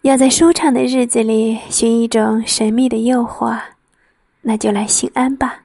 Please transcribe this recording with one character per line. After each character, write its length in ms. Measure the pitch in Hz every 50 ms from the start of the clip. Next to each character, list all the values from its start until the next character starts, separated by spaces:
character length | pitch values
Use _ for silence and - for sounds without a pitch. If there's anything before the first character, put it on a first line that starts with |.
要 140 | - 269 269
在 140 | 247 262 262
舒 240 | 262 - 330 330 339
畅 180 | - 311 294
的 120 | 247 - 262
日 240 | 247 254 262 247
子 160 | 240 - 240 220
里 340 | 220 220 220 220 226 226 220 - -
寻 280 | - - 233 226 226 233
一 80 | 233
种 380 | 226 - 220 214 220 220 226 220
神 260 | - - - 220 214
秘 160 | 220 240 262
的 160 | 254 233 220 226
诱 180 | 240 254 240 240
惑， 360 | - - - 240 226 226 214 - - _ _ _ _ _ _ _ _ _ _ _ _ _ _
那 140 | _ 233 220
就 160 | 220 - 214
来 140 | 208 202 214
新 240 | 208 - - - - -
安 200 | 247 254 262 277
吧。 260 | 262 277 247 - -